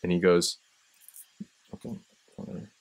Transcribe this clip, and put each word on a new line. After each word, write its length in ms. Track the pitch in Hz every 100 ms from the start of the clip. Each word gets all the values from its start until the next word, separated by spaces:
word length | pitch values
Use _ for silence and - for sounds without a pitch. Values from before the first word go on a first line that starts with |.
And 80 | 87
he 80 | 87
goes, 380 | 90 87 85 - _ _ _ _ - - - _ - _ _
Okay, 240 | - - 196 _ _ _
whatever. 340 | - - - - _